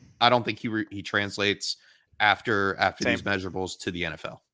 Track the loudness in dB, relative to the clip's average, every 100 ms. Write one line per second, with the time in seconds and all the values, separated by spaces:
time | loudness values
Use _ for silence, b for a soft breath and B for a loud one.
0 | -20 _ 4 4 2 -4 -4 -4 -4 -8
1 | -4 -2 -2 0 0 0 -4 -6 b b
2 | b 2 4 4 2 0 0 2 0 0
3 | 0 0 0 -2 -2 -6 -6 -6 -6 -4
4 | -6 -6 -12 -14 _